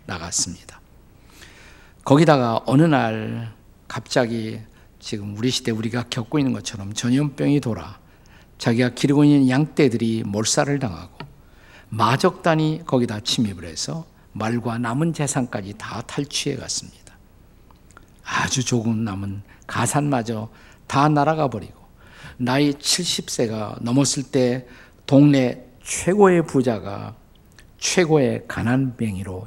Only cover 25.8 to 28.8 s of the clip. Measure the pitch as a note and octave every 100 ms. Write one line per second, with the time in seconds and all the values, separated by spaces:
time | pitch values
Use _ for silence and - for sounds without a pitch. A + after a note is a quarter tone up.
25.8 | - - - G3+ F#3+ F3 D#3+ C3+ B2 G#2+
26.8 | F#2+ G2+ G#2 A2 - _ - - - -
27.8 | - - E3+ D#3 A#2+ A2+ - - A2+ C3